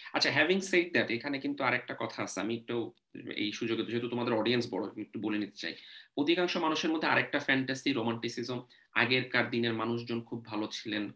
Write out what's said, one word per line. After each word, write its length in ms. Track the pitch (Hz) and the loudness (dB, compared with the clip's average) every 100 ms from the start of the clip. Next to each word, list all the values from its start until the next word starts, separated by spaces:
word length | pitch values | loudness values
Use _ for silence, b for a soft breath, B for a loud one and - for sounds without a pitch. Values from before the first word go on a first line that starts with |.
| B | B
আচ্ছা, 160 | - 135 135 | 0 2 4
having 200 | 156 190 - | 4 4 4
said 260 | 180 175 120 | 2 4 2
that, 140 | 107 | 2
এখানে 280 | 117 147 139 | 0 -2 -2
কিন্তু 240 | 143 139 | -2 0
আরেকটা 320 | 127 123 - 135 | 0 0 -2 -4
কথা 240 | 113 - | -4 -4
আছে, 160 | 98 92 | -6 -2
আমি 160 | 110 117 | -2 -2
একটু 380 | 117 120 110 - _ 90 - - | -2 -4 -4 -8 _ -14 -8 -4
এই 160 | 104 | -2
সুযোগে, 320 | - 117 113 | -2 -2 -2
যেহেতু 260 | 107 120 120 | 0 -2 -2
তোমাদের 240 | 120 117 | -2 0
অডিয়েন্স 340 | 110 117 120 - | 2 4 2 2
বড়, 160 | 90 98 | -2 -4
আমি 140 | 110 | -8
একটু 180 | 104 113 | -8 -4
বলে 180 | 107 104 | -2 -2
নিতে 200 | 101 - | -4 -6
চাই। 180 | 82 - B B B - | -8 -8 B B B -2
অধিকাংশ 400 | 147 175 175 180 | 2 4 2 2
মানুষের 340 | 160 156 165 | 0 2 0
মধ্যে 160 | 160 151 | 2 2
আরেকটা 320 | 123 131 143 | 2 2 0
ফ্যান্টাসি, 540 | 143 131 131 131 143 | 2 2 2 -2 0
রোমান্টিসিজম, 680 | 113 113 113 117 120 120 123 - b b | 0 0 -2 -4 -4 -4 -6 -8 b b
আগেরকার 560 | 110 120 127 - 123 117 | 2 4 2 2 0 2
দিনের 240 | 120 117 | 2 2
মানুষজন 480 | 113 113 120 117 117 | 2 0 -2 -2 -4
খুব 240 | 117 113 113 | -4 -10 -6
ভালো 220 | 107 107 | -6 -4
ছিলেন, 400 | - 117 104 101 | -6 -6 -4 -6